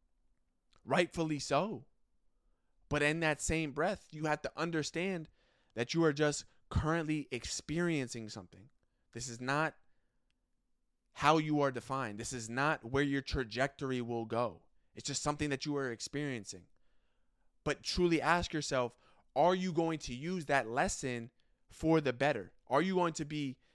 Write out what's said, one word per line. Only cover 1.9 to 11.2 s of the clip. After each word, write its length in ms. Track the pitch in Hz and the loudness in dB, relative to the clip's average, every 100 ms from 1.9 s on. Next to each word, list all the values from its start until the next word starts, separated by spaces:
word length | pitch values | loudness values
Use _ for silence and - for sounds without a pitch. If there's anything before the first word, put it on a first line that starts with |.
| _ _ _ _ _ _ _ _ _ _ | _ _ _ _ _ _ _ _ _ _
But 140 | 147 | 2
in 160 | 147 160 | 4 4
that 220 | 160 151 | 2 2
same 300 | - 160 156 | 0 0 0
breath, 340 | 135 170 196 - | 0 0 0 -8
you 140 | 156 156 | -4 0
have 160 | 151 | 0
to 100 | 131 - | -2 -4
understand 720 | 165 165 143 160 185 180 156 _ _ _ _ | -2 0 -2 -2 -4 -4 -8 _ _ _ _
that 200 | 110 117 | -6 -2
you 100 | 165 | 4
are 80 | 160 | 4
just 320 | 143 151 143 - _ _ | 4 2 2 -6 _ _
currently 560 | - 156 165 156 156 - | 0 2 0 0 -2 -2
experiencing 960 | 120 - - - 156 175 156 123 120 107 | -8 -6 -8 -4 -2 0 0 -2 -6 -10
something. 400 | 107 90 92 117 _ _ _ _ | -12 -16 -20 -20 _ _ _ _
This 140 | 113 127 | -12 -10
is 120 | 117 | -8
not 340 | 127 143 156 - _ _ _ _ _ _ _ _ _ _ _ _ _ | -2 0 0 -4 _ _ _ _ _ _ _ _ _ _ _ _ _
how 240 | - | 0